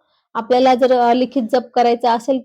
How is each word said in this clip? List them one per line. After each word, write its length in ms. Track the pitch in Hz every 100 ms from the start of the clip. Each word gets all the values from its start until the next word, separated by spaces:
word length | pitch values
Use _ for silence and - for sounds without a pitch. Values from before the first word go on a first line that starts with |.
| _ _ _
आपल्याला 400 | 226 220 247 262
जर, 180 | 247 254 254
अ, 120 | 240
लिखित 280 | 247 247 277 220
जप 180 | 254 247
करायचा 380 | 254 240 240 240
असेल 280 | 233 240 262